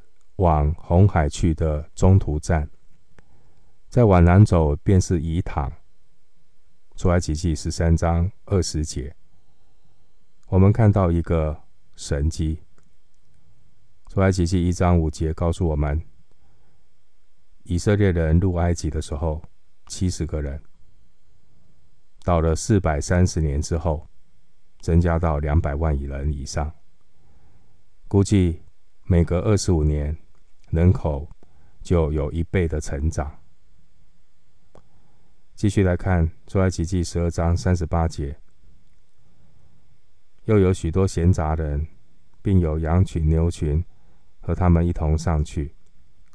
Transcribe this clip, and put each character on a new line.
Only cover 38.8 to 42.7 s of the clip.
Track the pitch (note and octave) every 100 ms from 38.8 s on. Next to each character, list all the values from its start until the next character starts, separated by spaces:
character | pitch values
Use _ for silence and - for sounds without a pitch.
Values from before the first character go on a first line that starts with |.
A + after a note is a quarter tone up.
| - - - - - - - - - - - - - - - - -
又 | G#2+
有 | F#2
许 | G2 E2+
多 | F#2+ F#2+
闲 | - E2+
杂 | F#2+ D#2 D#2+
人， | D#2 D2 D2+ - - - - -
并 | - F#2+
有 | D#2+